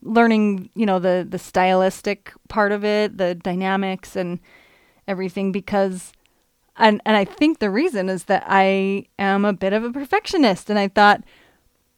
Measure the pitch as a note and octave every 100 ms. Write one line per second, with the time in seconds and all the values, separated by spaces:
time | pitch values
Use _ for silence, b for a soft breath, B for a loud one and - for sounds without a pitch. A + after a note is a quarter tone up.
0 | - A3+ A#3 A3 G#3+ G3 - - G#3+ F#3+
1 | F#3 F3+ F3 F3+ - F#3 F#3 F#3 F#3+ -
2 | G3+ G3+ - - _ A3 G3+ G#3 G#3 G#3
3 | G#3+ - F3+ F3 F#3 F3+ F#3+ G3 F#3+ F#3+
4 | - G3 F3+ F3 b b b b b b
5 | - F#3+ F#3+ G3+ G3 F#3+ - G3+ G3 F#3
6 | - _ _ _ _ _ _ - A3 G#3
7 | - G#3+ F#3+ - D4+ D#4 G#3+ G3+ F4 A3+
8 | F#3 F#3+ - F#3+ - G3 F#3+ G3 G3 G3
9 | - - G3 G3 G3+ F#3 F#3+ G#3+ A#3+ C4
10 | C#4+ G4+ - F#4 B3 B3+ - G#3 G3 -
11 | G#3 G3+ - b b b b _ _